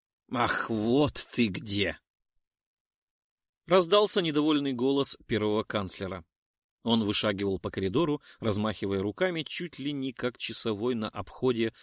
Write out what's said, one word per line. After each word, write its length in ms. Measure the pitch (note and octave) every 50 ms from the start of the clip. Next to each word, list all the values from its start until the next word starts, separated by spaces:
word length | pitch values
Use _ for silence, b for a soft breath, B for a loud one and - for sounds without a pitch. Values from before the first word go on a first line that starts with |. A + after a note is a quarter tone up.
| _ _ _ _ _ - -
«Ах, 360 | B2 A#2+ A2+ - - - -
вот 600 | A#2 G#2+ G#2 A#2 A#2+ C#3 D3+ C#3 - - - - -
ты 140 | - A#2+
где!» 540 | G#2+ F2+ F2 D#2+ G#2+ G2+ G2+ G2+ F2 D2+ - _ _ _ _ _ _ _ _ _ _ _ _ _ _ _ _ _ _ _ _ _ _ _ _ _ _ _ _ _ _ _ _ _ -
Раздался 500 | E3+ F#3+ F3 E3 F#3+ G#3 G#3+ G3+ - G#3
недовольный 520 | F3 D#3+ D3 D3+ D3 D#3 D#3 D3 C#3+ C#3 C3
голос 440 | A#2 A#2+ C3+ C#3 C#3 C#3 - - - - -
первого 340 | A#2+ G#2+ G#2+ G#2+ G#2 G#2+ G#2+
канцлера. 600 | - - G#2+ G2+ F2+ - - G2 F#2 F#2 F#2 F2+ _ _ _ _ _ _ _ _ _ _ _ -
Он 220 | A#2 A#2 A2+ A2
вышагивал 560 | G2+ G#2+ - - G#2+ G#2 F#2+ G2+ G2 F#2+ F2+
по 100 | - G2+
коридору, 500 | - - F#2+ G2 F#2 C3 E3+ D3 D3 D3 B B B B
размахивая 600 | - A2+ G2+ G#2 G#2 A2 G2+ - - G2 G2 G2
руками 440 | F#2+ G#2 G#2 - F#3 F#3 F3 D#3+ D3+
чуть 340 | - - - E3+ E3 - -
ли 140 | C3+ C#3+ D3
не 200 | C#3 C3 C3+ B2
как 260 | - - B2 B2 -
часовой 580 | - - A2+ - - A#2 A2 G2 G#2+ B2 B2+
на 120 | A2+ G#2+ G2+
обходе 640 | - - G2 - - - - C3 B2 A2+ A2+ A2+ b b